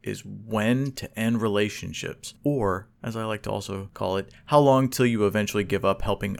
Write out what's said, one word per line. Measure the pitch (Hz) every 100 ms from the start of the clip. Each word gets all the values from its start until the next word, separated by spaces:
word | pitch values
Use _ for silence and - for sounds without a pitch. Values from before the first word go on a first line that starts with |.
is | 101 101 101
when | 101 110 110 107 123 139
to | 131 160 -
end | 113 117
relationships, | 110 101 107 - 92 92 - - - -
or, | 143 143 101 92 104 _
as | 117 113
I | 110
like | 107
to | -
also | 101 98 98 98
call | - 98 95
it, | 98 - -
how | 147
long | 143 131 131
till | - 123
you | 113 104
eventually | 107 104 104
give | 101 98 95
up | 95
helping | 101 101 101